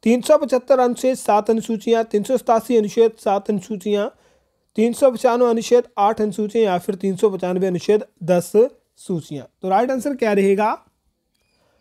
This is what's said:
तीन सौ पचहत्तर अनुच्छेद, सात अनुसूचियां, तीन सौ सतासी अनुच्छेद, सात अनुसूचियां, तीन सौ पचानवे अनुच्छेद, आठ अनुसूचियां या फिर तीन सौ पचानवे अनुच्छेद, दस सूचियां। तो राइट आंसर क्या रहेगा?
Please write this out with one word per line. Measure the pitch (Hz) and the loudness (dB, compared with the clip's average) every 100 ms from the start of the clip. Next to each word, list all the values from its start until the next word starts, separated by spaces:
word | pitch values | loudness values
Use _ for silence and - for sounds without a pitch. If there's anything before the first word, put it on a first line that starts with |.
तीन | 226 247 | 2 0
सौ | 226 311 | 4 2
पचहत्तर | 285 254 247 262 | 2 -2 2 2
अनुच्छेद, | 247 240 254 262 | 2 0 -2 -2
सात | - 208 214 | 0 0 2
अनुसूचियां, | 226 - 220 226 226 | -2 -2 -6 0 0
तीन | 226 208 | 0 -4
सौ | 202 254 | -2 -4
सतासी | - 226 220 240 | 2 0 2 0
अनुच्छेद, | 208 - 226 220 | 0 2 0 0
सात | - 202 202 | -2 -2 -2
अनुसूचियां, | 208 - 214 208 208 220 _ _ _ _ _ _ - | -6 -6 -8 -4 -2 -4 _ _ _ _ _ _ -2
तीन | 226 | -2
सौ | 233 269 | 2 0
पचानवे | 226 254 240 247 | 2 0 2 2
अनुच्छेद, | 233 - 240 240 - | 0 2 2 2 0
आठ | 202 220 | 0 0
अनुसूचियां | 214 185 208 226 214 | -4 -4 -4 0 0
या | 180 | 0
फिर | 180 190 | -4 -4
तीन | 196 190 | -4 0
सौ | 220 | -2
पचानवे | 190 180 185 190 | 0 -4 -2 -2
अनुच्छेद, | 180 - 214 - _ | -4 0 -2 -2 _
दस | 165 175 170 208 254 _ _ _ | -2 -2 2 2 2 _ _ _
सूचियां। | - 175 143 147 120 _ | -8 -8 -8 -14 -16 _
तो | 185 | -2
राइट | 190 247 | 0 0
आंसर | 262 285 277 | -2 -4 -4
क्या | 226 | -2
रहेगा? | 208 196 196 214 269 _ _ _ _ _ _ _ _ _ _ | 2 2 2 0 -4 _ _ _ _ _ _ _ _ _ _